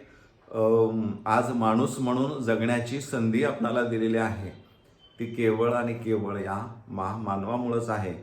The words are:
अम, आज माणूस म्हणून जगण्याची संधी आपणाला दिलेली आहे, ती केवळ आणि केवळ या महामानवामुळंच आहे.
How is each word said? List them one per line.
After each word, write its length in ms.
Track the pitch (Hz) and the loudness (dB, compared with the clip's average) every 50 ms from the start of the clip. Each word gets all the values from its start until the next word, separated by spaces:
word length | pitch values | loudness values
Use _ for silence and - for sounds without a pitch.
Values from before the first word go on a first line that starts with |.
| - - - - - _ _ _ _ - | -14 -18 -20 -20 -20 _ _ _ _ -6
अम, 600 | - 113 110 110 113 113 110 110 113 110 107 101 98 - - | 0 2 4 6 6 6 4 4 2 0 -2 -2 -4 -4 -2
आज 260 | 110 110 123 123 120 123 | 0 2 2 2 0 0
माणूस 460 | 117 113 110 110 120 135 127 - 135 | 2 2 4 4 4 2 2 0 -2
म्हणून 440 | 131 123 123 127 135 147 151 135 120 | -2 0 0 2 0 0 -2 -2 0
जगण्याची 580 | 117 113 107 117 120 120 117 117 - 135 139 | 0 0 2 2 2 0 0 -2 -2 -4 -6
संधी 420 | - - 139 120 113 110 110 123 147 | -6 -4 -2 0 2 2 2 2 2
आपणाला 400 | 143 - 113 113 117 117 123 117 | 2 0 0 -2 0 0 0 0
दिलेली 340 | 113 113 110 113 113 113 | 0 0 0 2 2 2
आहे, 500 | 113 110 110 98 - 98 90 - - - - _ _ _ _ _ _ _ _ _ - | 2 2 0 -2 -4 -8 -10 -12 -14 -20 -20 _ _ _ _ _ _ _ _ _ -8
ती 60 | 117 | -8
केवळ 480 | 117 117 120 117 110 107 110 117 120 120 | -6 -2 2 2 4 4 4 2 2 2
आणि 200 | 123 120 117 113 | 2 0 -2 -4
केवळ 460 | 117 113 113 110 101 101 98 101 98 | -4 -2 0 0 0 0 -2 -4 -4
या 420 | 95 95 98 104 107 - - - - | -4 -4 -4 -6 -6 -8 -12 -16 -14
महामानवामुळंच 1040 | 107 101 95 92 98 110 113 110 101 98 98 98 107 120 123 123 120 117 117 113 113 | -10 -6 -4 -4 -4 -4 -4 -4 -2 -2 -2 -2 -2 -2 -2 -2 -2 -2 -2 -2 -2
आहे. 240 | 107 104 98 90 82 - | -2 -2 -4 -4 -6 -8